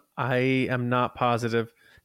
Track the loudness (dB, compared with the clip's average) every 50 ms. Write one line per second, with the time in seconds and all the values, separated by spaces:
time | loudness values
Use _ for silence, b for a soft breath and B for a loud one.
0 | _ _ -8 -6 -4 0 0 2 2 2 2 2 0 0 -2 -2 -2 0 0 0
1 | 0 -2 -2 0 0 0 0 0 0 0 0 -2 -2 -2 _ b b b b b
2 | b